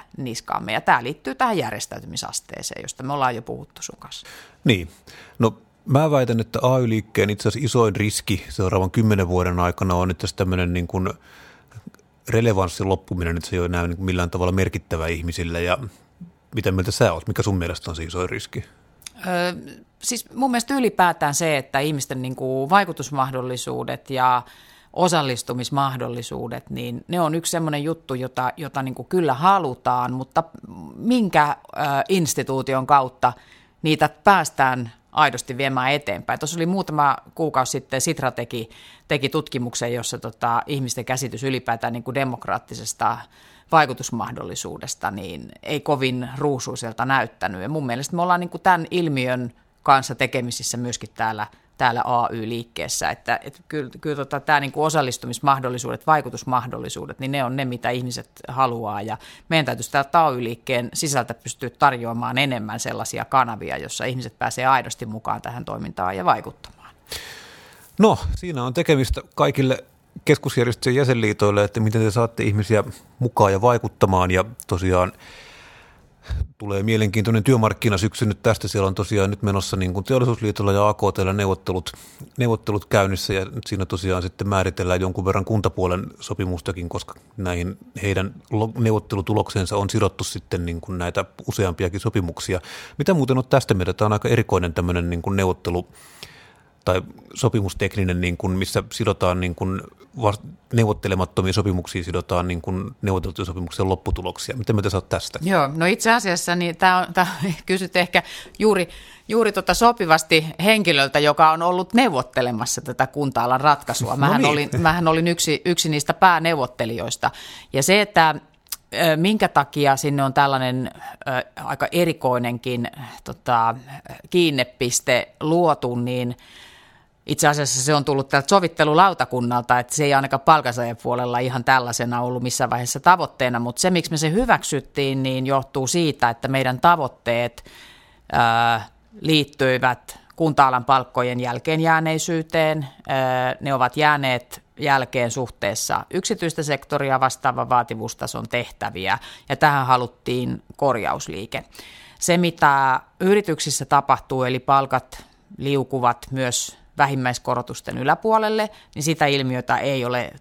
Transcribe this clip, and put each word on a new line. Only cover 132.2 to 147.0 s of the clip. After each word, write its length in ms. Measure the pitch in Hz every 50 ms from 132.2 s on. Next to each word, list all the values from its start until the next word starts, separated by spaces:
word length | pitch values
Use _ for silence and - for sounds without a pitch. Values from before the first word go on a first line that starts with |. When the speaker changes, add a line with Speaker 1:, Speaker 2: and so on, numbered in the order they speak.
Speaker 1:
ollut 220 | 123 123 127 123 123
missään 280 | 127 - - 131 117
vaiheessa 300 | 120 120 123 120 - 143
tavoitteena, 580 | - 175 185 175 151 - - - 131 123 123 117
mut 200 | 120 120 120 -
se, 120 | - 180
miksi 200 | 185 170 156 -
me 60 | 165
se 140 | 147 160 156
hyväksyttiin, 920 | 160 220 262 240 185 143 - - 151 135 - - - 143 139 135 135 135 131
niin 240 | 131 131 131 131
johtuu 400 | 135 135 - - - - 139 131
siitä, 440 | 127 - 175 170 151 131 - 127 117
että 180 | 117 - - 131
meidän 320 | 135 135 131 127 127 120
tavoitteet, 840 | - 170 170 160 139 123 - - - 120 117 117 120 120 - - - - - - - - - - _ _ _ _ _ - -
ää, 560 | - 117 113 113 117 117 117 117 110 107 - _ _ _ _ - 214
liittyivät 960 | 131 120 156 151 139 - - - 135 131 127 123 131 127 120 - _ - - - _ _ -
kunta-alan 480 | - 165 156 139 - 139 131 127 123 117
palkkojen 560 | - 135 131 123 - - 123 123 123 123 123
jälkeenjääneisyyteen. 1500 | 123 120 120 120 - 160 160 156 160 165 160 160 165 160 160 156 - - 170 160 160 - - 165 156 156 156 160 139 131 - - - -
Ää, 480 | 139 131 131 127 127 127 127 127 131 -
ne 140 | - 139 135
ovat 220 | 123 123 120 -
jääneet 640 | 151 151 151 151 143 139 131 123 120 - - - - _ _ _ -
jälkeen 520 | 143 143 139 135 127 - - 127 120 113
suhteessa 720 | 110 135 123 - - - 117 101 110 - - - - - - -
yksityistä 520 | - 185 185 - 208 - 175 160 151 - 151
sektoria 580 | 151 143 139 - - 147 143